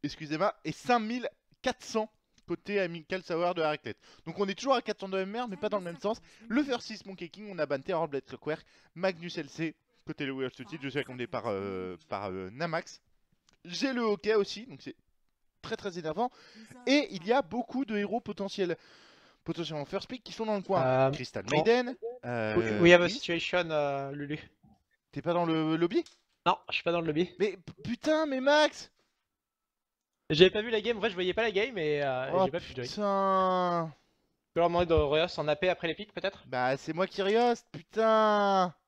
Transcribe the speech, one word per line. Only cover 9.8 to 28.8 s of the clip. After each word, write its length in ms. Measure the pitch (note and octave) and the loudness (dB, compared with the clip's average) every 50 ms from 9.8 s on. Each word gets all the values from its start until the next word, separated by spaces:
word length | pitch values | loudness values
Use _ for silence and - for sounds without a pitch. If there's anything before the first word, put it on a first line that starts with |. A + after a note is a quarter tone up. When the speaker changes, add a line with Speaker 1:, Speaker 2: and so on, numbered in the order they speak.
| _ _ _ _ _ | _ _ _ _ _
Speaker 1:
côté 200 | - D3+ - D3 | -12 -8 -6 -4
le 60 | C3+ | -4
We 100 | C3+ C3 | -2 -2
Love 100 | C3+ B2+ | -4 -4
to 120 | - - C3 | -6 -10 -14
Tilt, 180 | A2+ D3 C3+ | -12 -12 -8
je 80 | C3+ C#3 | -8 -4
suis 80 | A#2+ C#3+ | -4 -4
accompagné 280 | C3+ - B2+ B2 A#2+ | -4 -4 -6 -8 -6
par, 180 | A2+ - A#2+ G2+ | -4 -4 -4 -2
euh, 500 | A#2 G2+ G2 G2 G2+ F#2+ F#2 F#2 F#2 F2+ F2 - _ | -2 -2 -2 -2 -4 -4 -4 -6 -6 -8 -10 -10 _
par, 200 | - G2 G2+ G2+ | -6 -6 -4 -4
euh, 200 | F#2 F#2+ F#2 F#2 | -6 -6 -8 -8
Namax. 500 | G#2+ C3 D#3+ E3+ D#3 E3 E3+ - - - _ _ _ _ _ _ _ _ _ _ _ _ _ | -6 -6 -6 -4 -4 -4 -6 -6 -18 -20 _ _ _ _ _ _ _ _ _ _ _ _ _
J'ai 300 | F3 F3 E3 F#3 C4+ C4 | -12 -6 -2 -2 0 0
le 80 | A#3+ | 2
hockey 320 | A#3 A3 G#3 - - G#3 A3 | 2 0 0 0 0 2 2
aussi, 320 | G#3+ G3+ - - G3+ A3+ | 2 2 0 -4 -12 -12
donc 160 | C4+ C#3+ C3+ | -14 -18 -16
c'est 120 | - - - _ _ _ _ _ _ _ _ _ _ _ _ _ | -14 -16 -16 _ _ _ _ _ _ _ _ _ _ _ _ _
très, 160 | - - A3 G#3+ | -10 -8 -8 -6
très 200 | - G3+ E3+ F3+ | -6 -8 -8 -6
énervant. 320 | D#3+ D#3 D#3 F3+ A#3+ B3+ _ - - - - - A3 - - - - | -6 -6 -2 -2 -4 -4 _ -12 -20 -20 -20 -20 -20 -20 -20 -8 0
Et 220 | B3 C4+ D4 C#4 - | 4 4 4 4 0
il 140 | - F#3 D#3+ | -6 -8 0
y 60 | G3 | 2
a 80 | A#3 C#4 | 2 2
beaucoup 460 | C#4 D#3 F#3 A#3+ A#3 - - B3 C#4 | 2 0 -4 -6 -6 -4 -4 -4 -2
de 100 | G3+ A3 | 0 0
héros 240 | G#3 G3+ F#3+ G3 A#3+ | -2 0 0 -2 -4
potentiels, 560 | - - G3 - G3+ G3 - - F#3+ F3 E3 - - - - - - - - - _ - _ _ _ | -4 -6 -8 -6 -6 -6 -2 -2 0 -2 -2 -4 -6 -20 -20 -20 -20 -20 -20 -20 _ -20 _ _ _
potentiellement 420 | - E3 E3 E3+ D3 D#3+ D3+ C#3+ | -8 -6 -6 -6 -6 -6 -8 -6
first 200 | - - G3 - | -4 -6 -8 -6
pick 160 | - B3+ B3+ | -6 -14 -14
qui 120 | _ - - | _ -14 -8
sont 100 | - A3 | -6 -2
dans 120 | A3 G#3+ | -2 -2
le 40 | G3+ | -2
coin. 240 | F#3 - G3 - - | 0 0 2 2 4
Speaker 2:
Euh, 260 | B2+ C3 C3 C3+ C3+ | 4 4 4 4 4
Speaker 1:
Crystal 300 | C#3 C#3+ B2+ - - A2 F#2+ | 2 -2 -8 -8 -8 -8 -4
Speaker 2:
bon. 100 | - C#3 | 0 2
Speaker 1:
Maiden, 300 | D3+ D#3+ G#3+ A#3 B3 B3 A#3+ | 4 6 6 4 4 4 -2
Speaker 2:
We, 80 | - - - - - - - | -8 -8 -10 -10 -10 -8 -8
Speaker 1:
euh, 540 | A#2+ B2 A#2 A2 G#2+ G#2+ A2+ A2+ A2+ G#2+ - | -4 -2 0 0 2 2 2 2 2 2 6
Speaker 2:
we 120 | F3 E3+ | 10 10
have 80 | F3 F3 | 10 10
a 60 | F3 | 8
Speaker 1:
oui. 40 | F3 | 4
Speaker 2:
situation, 600 | G#3 C#4+ - - E3+ E3 - - - F3+ F3 E3 | 0 -4 -4 -4 -4 -2 -2 -2 0 0 0 0
euh, 420 | D#3 D3+ D3 C#3+ C#3 C#3 C#3 C#3 | 0 0 0 0 -2 -4 -6 -6
Lulu. 260 | C#3 D3 C#3+ C#3+ D3+ D3 - - _ _ _ - - _ _ _ _ _ _ _ | -8 -8 -8 -8 -8 -10 -10 -16 _ _ _ -20 -20 _ _ _ _ _ _ _
Speaker 1:
T'es 100 | - C#3+ | -12 -6
pas 100 | C3 D#3+ | -4 0
dans 140 | E3+ F3 F3 | 0 0 2
le 300 | E3 D#3+ D#3+ D#3+ D#3 D#3+ | 2 2 2 2 2 2
lobby ? 280 | D#3+ E3+ F3 G3+ E4+ D#4+ - - _ _ _ _ _ _ | 2 2 2 2 0 -2 -2 -14 _ _ _ _ _ _
Speaker 2:
Non, 140 | F3 F#3 - - - | 0 0 0 -2 -6
je 60 | - | -6
suis 80 | - | -4
pas 100 | - F3 | -2 0
dans 80 | E3+ E3+ | 0 0
le 60 | E3 | 0
lobby. 240 | D#3+ D3+ D#3 F3+ F3 - - | 0 0 0 0 -2 0 -2
Speaker 1:
Mais 180 | F#3+ G#3+ F3+ | -2 -2 -2
p-, 260 | G3 - - - - | -6 -16 -20 -18 -12
putain, 440 | - - A#3+ - - D4+ D#4 D#4 D#4+ | -8 -8 -6 -2 0 0 2 2 2
mais 160 | D4+ C4+ C4 | 0 -2 0
Max ! 480 | B3+ C#4 D4 D4+ D4+ D4+ - - | 2 4 6 6 6 4 2 -4